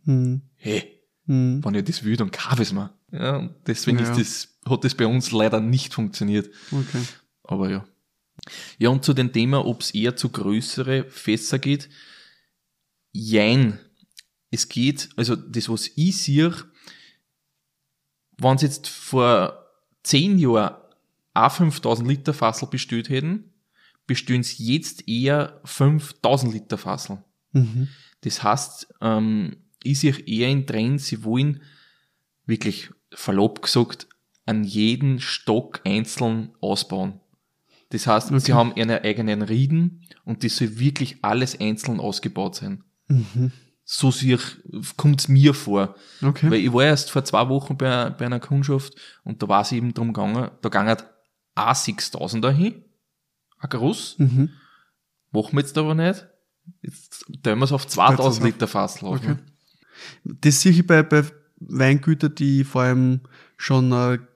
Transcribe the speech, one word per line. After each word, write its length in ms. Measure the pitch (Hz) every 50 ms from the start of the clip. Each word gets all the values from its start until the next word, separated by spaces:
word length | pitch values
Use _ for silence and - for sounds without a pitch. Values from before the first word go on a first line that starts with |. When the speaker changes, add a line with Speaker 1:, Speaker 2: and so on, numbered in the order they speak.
| _
Speaker 1:
Mhm. 380 | 147 135 131 127 127 127 135 - _ _ _
Speaker 2:
„Hey, 420 | - 107 107 117 - - _ _ _ _ _ _ _
Speaker 1:
Mhm. 380 | 160 139 131 127 127 127 139 147
Speaker 2:
wenn 120 | 214 -
ich 100 | 104 98
das 180 | - 170 - -
will, 140 | 107 113 113
dann 140 | 113 95
kauf 280 | - - - - 131 120
ich's 140 | 110 - 98
mir.“ 180 | 98 98 101 _ _ _ _ -
Ja, 240 | 147 - 127 139 143
und 160 | - 175 - _ _
deswegen 340 | - 113 - - - 123 120
Speaker 1:
Ja. 120 | 113 117
Speaker 2:
ist 80 | 120 120
das, 500 | 110 - - - - _ _ _ _ 117
hat 140 | 131 - -
das 100 | 120 -
bei 120 | - 120 107
uns 240 | 120 127 123 -
leider 300 | - 110 110 113 107 110
nicht 320 | 107 113 127 131 135 - -
funktioniert. 560 | - 113 101 - - 104 101 104 104 98 - - - - -
Speaker 1:
Okay. 300 | - 139 135 135 - 123 123 123 - - _ _ _ _ _
Speaker 2:
Aber 260 | - - 98 95 95
ja. 160 | 98 95 98 _ _ _ _ _ _ _ _ _ _ - - - - - - - - _
Ja, 120 | 113 120
und 160 | 131 139 135
zu 80 | - 139
dem 180 | 131 127 123
Thema, 340 | - 117 117 127 143 139 -
ob's 260 | - 117 - - -
eher 260 | - 107 107 120 120 -
zu 120 | - 120
größere 760 | - 110 101 98 104 110 120 - - - 127 131 131 135 131
Fässer 540 | - - - - - 107 110 - - - 135
geht, 300 | - 139 143 139 - - - - - - - - - _ _ _ _ _ _ _ _ _ _ _ _ _ _ _ _ _ _
jein. 680 | 98 110 110 110 107 104 107 120 135 131 113 101 - - _ _ _ _ _ _ - _ _ _ _ _ _
Es 180 | - 113 - -
geht, 420 | - 120 120 135 143 139 - - -
also 220 | - 117 113 117 98
das, 320 | - - 113 117 104 -
was 200 | 113 107 - - _
ich 220 | - 156 185 190 -
sehe, 360 | - - 139 147 160 170 170 - - _ _ _ _ - - - - - _ _ _ _ _ _ _ _ _ _ _ _ _ _ _ _ _ _ _ _ _ _ _ _ _ -
wenn's 240 | 120 127 135 135 151
jetzt 240 | 143 139 - - -
vor 760 | - - - - - 131 123 123 120 101 92 - - - - _ _ _ _ _ _ _ _
zehn 340 | - - 147 160 196 202 185
Jahren 380 | 160 127 117 110 104 87 - - _ _ _ _ _ _ _ _ _ _ _
auch 180 | - 113 123
fünftausend 560 | - - 175 160 147 - - 117 117 110 120 123
Liter 260 | 143 139 139 - 143
Fassel 340 | - 123 113 113 - - -
bestellt 400 | - 120 - - - 117 110 -
hätten, 360 | 139 135 139 160 185 214 - - _ _ _ _ _ _ _ _ _ _ _ -
bestellen's 500 | 127 - - - 123 123 120 - - -
jetzt 500 | 117 113 131 160 165 - - - - -
eher 540 | 113 117 127 135 143 147 143 - - - _
fünftausend 920 | - - - 139 139 151 151 151 - - _ - 120 131 135 127 120 110
Liter 240 | 107 - _ 117 98
Fassel. 460 | - 90 98 - - - 98 98 _ _ _ _ _ _ -
Speaker 1:
Mhm. 340 | 139 123 110 110 123 131 139 - - - _ _ _
Speaker 2:
Das 220 | - - - - -
heißt, 500 | 104 107 131 - - - - - _ - _
ähm, 560 | - 113 110 107 110 110 110 107 98 82 - - _ _ _ _ -
ich 160 | 127 143 135
sehe 180 | - 147 135 - - -
eher 220 | 110 110 120 127
einen 180 | 139 139 135 -
Trend, 340 | 117 110 110 120 139 143
sie 220 | 139 - - 110 110
wollen 380 | 110 117 127 135 147 143 143 - - _ _ _ _ _ _ _ _ _ _ _ _ _ _ _
wirklich, 440 | - 113 107 - 110 - - - - - _ _ _ -
verlopp 480 | - - - 98 98 101 110 - -
gesagt, 460 | - - - 127 120 117 - - - _ _ _ _ _ _ _ _
an 180 | - 113 110 104
jeden 560 | 98 98 104 107 110 120 131 139 139 135 123
Stock 640 | 127 - - - - - 107 117 - - - - _
einzeln 640 | 95 98 107 113 - - - 127 113 113 113 110 110 _ _
ausbauen. 600 | - 101 98 98 - - 95 95 95 98 98 - _ _ _ _ _ _ _ _ _ _ _ _ _ _
Das 180 | - 110 - 127
heißt, 240 | 110 107 110 -
Speaker 1:
Okay. 80 | 143 135
Speaker 2:
sie 140 | 131 - 123
haben 200 | 120 117 120 -
ihre 280 | - 113 110 117 - -
eigenen 380 | 107 104 110 113 107 104 104
Rieden 640 | 107 98 113 117 135 139 160 165 170 175 170 - - _ - _ _
und 180 | - 113 - -
das 140 | 117 - -
soll 220 | 123 110 107 110
wirklich 380 | 127 143 143 - 139 117 - _ -
alles 360 | 104 107 123 127 127 - -
einzeln 400 | - - 107 107 - - 117 98
ausgebaut 560 | - 101 98 - - 110 - 95 98 101 -
sein. 280 | - - 101 98 98 - _ _ _ _ _
Speaker 1:
Mhm. 440 | 143 131 110 98 98 120 127 127 - - _ _ _ _ _
Speaker 2:
So 280 | - - - - 131
sehe 240 | 123 - 131 131 123
ich, 600 | 120 - - - - _ - - 107 - - - -
kommt's 300 | - 147 147 139 - -
mir 260 | 139 135 139 147 135
vor. 420 | 139 - 104 101 101 98 95 - - - - - -
Speaker 1:
Okay. 280 | - 139 139 - - 156
Speaker 2:
Weil 120 | - 110
ich 100 | 95 123
war 140 | 117 123 135
erst 260 | 151 151 139 143 -
vor 120 | - 139 131
zwei 240 | - - 107 120 127
Wochen 280 | 131 139 135 - 143 135
bei, 320 | 131 131 127 123 120 -
bei 160 | - - 127
einer 140 | 123 123 120
Kundschaft 560 | - - 143 139 139 139 143 135 139 - - - - - - _ _
und 200 | - 107 - 107
da 40 | 101
war's 240 | 101 101 104 -
eben 220 | 131 117 120 123 117
drum 200 | - 117 117 107
gegangen, 380 | 107 101 101 107 120 127 - - _
da 80 | - 110
gegangen 280 | - 101 101 110 113 110 - - _ _ _ _ _ _ _ _ _
auch 200 | - 104 117 127
sechstausender 760 | 131 - - 104 - - - - - - 92 113 113 110 127
hin, 240 | 139 147 180 226 - - _ _ _ _ _ _ _ _ _ _ _ _ _ _ _ _
ein 100 | - 135
groß. 500 | - 120 117 135 113 - - - - -
Speaker 1:
Mhm. 300 | 151 131 120 131 139 151 - _ _ _ _ _ _ _ _ _ _ _ _ _ _ _
Speaker 2:
Machen 200 | - 107 107 -
wir 80 | - 139
jetzt 180 | 143 143 - 156
aber 160 | 156 151 156
nicht. 320 | 160 165 175 196 190 - _ _ _ _ _ _ _ _ - - _
Jetzt 440 | - - - - - _ - - - - - - -
teilen 160 | 120 107 113
wir's 140 | 135 131 143
auf 120 | 135 - -
zweitausend 320 | - - 90 127 139 131
Speaker 1:
Teilt 80 | 131 135
das 100 | 120 110
auf. 60 | 113
Speaker 2:
Liter 220 | 117 113 - 113 104
Fassel 380 | - 104 95 95 - - 98 98
auf, 100 | - 135
Speaker 1:
Okay. 100 | 123 -
Speaker 2:
ne? 120 | 147 - - - _ _ _ _ _ _ _ _ _ - - - - _ _
Speaker 1:
Das 380 | - - - - 147 143 -
sehe 100 | - 190
ich 160 | 175 170 175 180
bei, 160 | 175 156 151
bei 220 | 156 160 151 143 151 - - _ _ _ _
Weingütern, 760 | 170 - - 127 131 131 139 143 139 160 160 143 156 147 147
die 300 | - 143 139 139 135 135
vor 200 | 139 - 127 127
allem 380 | 127 127 131 127 127 127 131 - - _ - - _ _ _
schon 360 | - - 135 131 127 127 127
ein 260 | 123 123 123 123 120 123 _ _